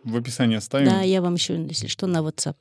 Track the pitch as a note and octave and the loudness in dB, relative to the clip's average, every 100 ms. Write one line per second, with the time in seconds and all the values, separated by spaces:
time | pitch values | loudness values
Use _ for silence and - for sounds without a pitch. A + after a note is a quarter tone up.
0 | A2+ A#2 A#2+ A#2 A#2+ A2 - C#3 C#3 F#3+ | -4 -4 -4 0 2 2 0 2 4 4
1 | F#3+ F#3+ F3 F3 - E3+ D#3 D#3 - - | 4 2 2 0 -2 -4 -4 -6 -6 -4
2 | F#3 E3+ D#3 - D3 C#3+ | -2 0 -2 -4 -6 -6